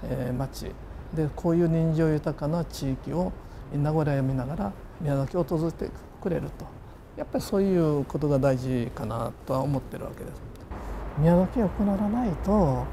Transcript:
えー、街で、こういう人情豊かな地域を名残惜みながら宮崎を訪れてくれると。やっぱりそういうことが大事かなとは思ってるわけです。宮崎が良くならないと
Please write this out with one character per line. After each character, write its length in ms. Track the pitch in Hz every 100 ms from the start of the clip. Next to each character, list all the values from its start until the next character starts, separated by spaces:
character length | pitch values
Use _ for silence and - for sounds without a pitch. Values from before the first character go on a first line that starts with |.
え 260 | - 131 127
ー、 40 | 127
街 360 | 135 - - - - - -
で、 140 | 156 151 -
こ 140 | 175
う 60 | 165
い 60 |
う 60 | 175
人 260 | 165 160
情 140 | 160 160
豊 280 | 151 160 143
か 120 | 147
な 160 | 170
地 280 | 160 - 135
域 200 | 131 -
を 180 | 151 185 - - - -
名 200 | 143 147
残 100 | 156
惜 200 | 151 139
み 120 | 131
な 120 | 131 127
が 100 | 160
ら 160 | 202 - - -
宮 160 | 151 139
崎 200 | 135 185
を 80 |
訪 200 | 160 165
れ 60 | 165
て 200 | - - - - -
く 80 | 196
れ 120 | 156
る 80 | 143 -
と。 60 | - - - - - -
や 80 |
っ 40 | -
ぱ 100 | 269
り 60 |
そ 140 | - 196
う 40 |
い 140 | 196 185 156 147
う 40 | 135
こ 120 | 156
と 100 | 147
が 120 | 139
大 180 | 139 131
事 320 | 127 127 113
か 140 | - 110
な 240 | 113 117 - -
と 60 |
は 80 | 131
思 180 | 139 139
っ 40 |
て 140 | - -
る 80 |
わ 60 | -
け 140 | -
で 100 | -
す。 80 | - - - - - - - - -
宮 180 | 156 175
崎 240 | 185 262
が 60 | 196
良 20 |
く 160 | -
な 120 | 202 196
ら 120 | 208
な 180 | 233 240
い 40 | 147
と 420 | - 214 160 127 135